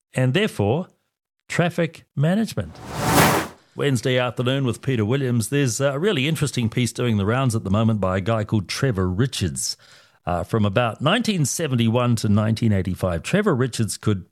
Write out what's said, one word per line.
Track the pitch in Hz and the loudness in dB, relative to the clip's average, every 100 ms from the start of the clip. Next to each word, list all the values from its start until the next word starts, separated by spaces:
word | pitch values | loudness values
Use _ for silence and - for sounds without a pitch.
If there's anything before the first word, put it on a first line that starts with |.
| _ - | _ 0
and | 127 | 2
therefore | 143 208 - 101 139 185 _ _ _ _ _ - | 2 0 0 0 0 -4 _ _ _ _ _ -8
traffic | - 170 170 170 - - - | -2 -2 0 -4 -6 -10 -2
management. | 151 196 226 - 80 - - - - - - - - - _ - | 0 0 -2 -4 -8 -10 -12 -4 0 4 4 2 -4 -12 _ -4
Wednesday | 143 127 131 127 | 0 0 0 0
afternoon | 123 117 127 135 131 | 0 -2 -2 0 0
with | 110 | -2
Peter | - 127 104 | -2 0 0
Williams. | 135 131 120 104 | 0 0 0 0
There's | 143 135 110 | 0 0 0
a | 139 139 | -2 0
really | 196 165 131 | 0 0 0
interesting | 165 139 - 113 | 0 -2 -2 -2
piece | - 117 | 0 -2
doing | - 123 107 | 0 0 2
the | 98 | 2
rounds | 123 135 110 | 2 2 0
at | |
the | 92 | 0
moment | 101 113 110 | 2 2 2
by | 95 95 | 0 0
a | |
guy | 92 113 | 0 -2
called | - 110 92 | 0 -2 -2
Trevor | - 139 95 90 | -2 -2 0 0
Richards. | 90 131 - 87 67 - - - - _ _ - | 0 0 0 -4 -2 -6 -8 -14 -20 _ _ -4
Uh, | 87 | -4
from | 85 113 104 | 0 0 2
about | 101 120 104 | 2 0 0
nineteen | 143 226 226 190 139 | 0 0 0 0 -2
seventy-one | - 160 135 113 120 120 117 | -2 -2 2 2 2 2 2
to | 110 | 2
nineteen | 101 110 110 113 | 2 2 2 2
eighty-five, | 101 92 90 92 85 | 2 0 -2 -2 -2
Trevor | - 185 214 | -2 0 2
Richards | 135 131 - 107 - | 0 -2 -2 -4 -2
could | - 101 - | -2 -2 -4